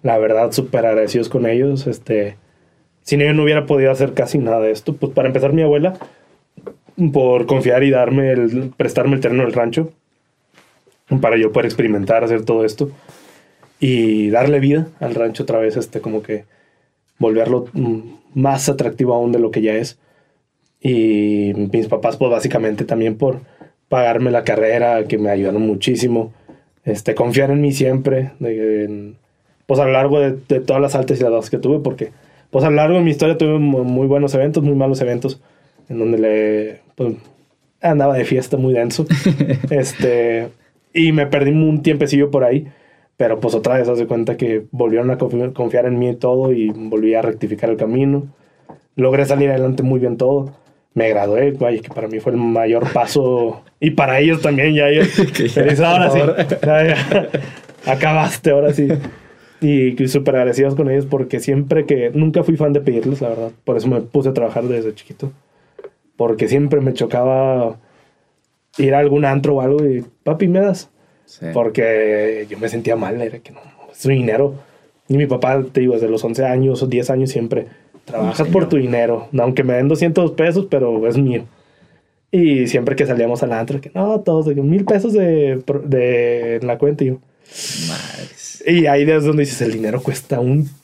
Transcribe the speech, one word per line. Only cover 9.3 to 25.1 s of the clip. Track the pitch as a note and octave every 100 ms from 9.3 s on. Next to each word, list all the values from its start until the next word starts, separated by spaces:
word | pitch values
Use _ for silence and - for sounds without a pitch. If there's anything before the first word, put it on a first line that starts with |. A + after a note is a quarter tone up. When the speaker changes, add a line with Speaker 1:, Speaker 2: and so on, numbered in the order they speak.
| B2
Speaker 1:
del | B2
rancho | A#2 A#2 B2 D#3+ _ _ _ _ _ _ _ _ _ _ _ _ C3
para | A#2+ A2+
yo | A2
poder | A2+ A#2
experimentar, | A2+ A2+ G#2 F#2+ A2+
hacer | A2+ A2+ A2
todo | A2+
esto | A2 A2 C#3+ - - - - - _ _ _ _
y | C3+ B2 A2 G#2+ G#2
darle | A2+ C3+ D3
vida | C3+ D3 D#3+ -
al | C3+ A2+
rancho | A2+ A2
otra | A2+ A2+
vez, | A2 A2
este, | A2+ A2
como | A2+ A2
que | G#2 G#2+ - _ _ _ _ _ _ _
volverlo, | A2+ A2 A2+ B2 A#2+
mm, | - A#2+ A2+ A2+ - _ C#3
más | C3+ C3+ D3
atractivo | C3+ A#2+ A2+ B2
aún | A#2+ A#2+
de | A#2+
lo | A2+
que | A2
ya | A2
es. | A2 B2 - _ _ _ _ _ _ _ _
Y | C3+ B2 A2 G#2+ G#2 G#2 G2+ G2+ G2+
mis | A2+ G#2+
papás, | A2 A#2 A2+
pues, | B2+
básicamente | A#2 - B2 A2 G#2+ A#2
también | A2+ A2 A2
por | C3+ B2+ - _ - _ _
pagarme | B2+ A#2+ A#2 B2+
la | A#2+ A2+
carrera, | A2 A2 A#2 A#2+ A#2
que | G#2+